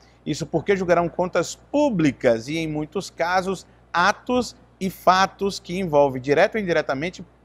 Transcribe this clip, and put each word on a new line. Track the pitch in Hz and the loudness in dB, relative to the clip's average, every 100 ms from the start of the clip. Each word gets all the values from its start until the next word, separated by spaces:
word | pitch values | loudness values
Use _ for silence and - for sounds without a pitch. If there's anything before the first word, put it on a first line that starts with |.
| _ _ | _ _
Isso | - 151 160 | -8 -6 -2
porque | - - 196 | -4 0 0
julgarão | 175 170 170 | 2 2 2
contas | - 180 180 160 | -2 -2 -2 -4
públicas | - - 285 294 190 156 117 127 113 123 | -8 -4 0 0 2 0 2 2 0 -2
e, | 160 | -6
em | 160 | -4
muitos | 151 151 196 - | -6 -6 -8 -10
casos, | - 170 185 185 185 - _ _ | -6 -2 0 -2 -8 -10 _ _
atos | 170 185 - - 247 226 - _ - | 0 0 0 -2 -2 -2 -10 _ -8
e | 190 | -8
fatos | - - 185 190 - 196 190 | -2 2 4 2 -2 -6 -6
que | - 175 | -8 -6
envolvem | 185 147 143 127 | 2 4 4 2
direto | 127 143 214 220 | 0 2 2 0
ou | |
indiretamente | 185 156 147 135 175 - - _ | -2 -2 -2 -4 -6 -8 -20 _